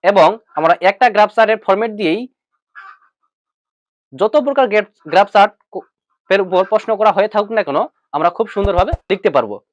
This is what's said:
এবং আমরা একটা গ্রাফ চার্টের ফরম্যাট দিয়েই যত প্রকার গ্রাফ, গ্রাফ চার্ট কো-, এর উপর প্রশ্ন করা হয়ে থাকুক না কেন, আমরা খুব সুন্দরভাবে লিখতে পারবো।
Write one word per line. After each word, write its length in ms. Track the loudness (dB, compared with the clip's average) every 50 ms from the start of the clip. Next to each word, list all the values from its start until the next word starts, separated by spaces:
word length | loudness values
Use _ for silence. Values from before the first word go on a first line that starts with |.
| 0
এবং 240 | 2 4 4 4 4 2 -2 _ _ _
আমরা 180 | -2 0 0 0 2
একটা 240 | 0 -2 0 _ 0 0
গ্রাফ 220 | 2 2 0 2 _
চার্টের 260 | 0 0 0 0 -4 _
ফরম্যাট 280 | -2 -2 -2 -2 -6
দিয়েই 300 | -6 -4 -2 -2 -2 -4 -6 -12 _ _ _ _ _ _ _ _ _ -20 -20 -20 -20 _ _ _ _ _ _ _ _ _ _ _ _ _ _ _ _ _ _ _ _ _ _ _ -6
যত 200 | -4 -4 0 0 0 0
প্রকার 200 | 0 0 0 0
গ্রাফ, 200 | 2 0 -2 -2 _ _ _ _
গ্রাফ 240 | 0 2 2 2 4
চার্ট 200 | 4 2 2 2 _ _ _ _
কো-, 200 | -18 -18 -18 _ _ _ _ _ _ _ _ _
এর 120 | -2 -2
উপর 200 | -2 -2 -2 -2 0
প্রশ্ন 240 | 0 -2 -4 -2 -4 -4
করা 140 | 0 2 2
হয়ে 220 | 2 2 -2 0 -2
থাকুক 180 | -4 -4 -2
না 120 | -4 -4 -4
কেন, 140 | -2 -2 -4 -4 -4 _ _ _ _
আমরা 180 | -6 -2 -2 -2
খুব 180 | -2 -2 -8
সুন্দরভাবে 440 | -6 -4 -4 -2 -2 0 0 -2 -2 -4 -10 _ -6
লিখতে 200 | -6 -2 -2 0
পারবো। 260 | 0 0 -2 -2 -12 -16 _ _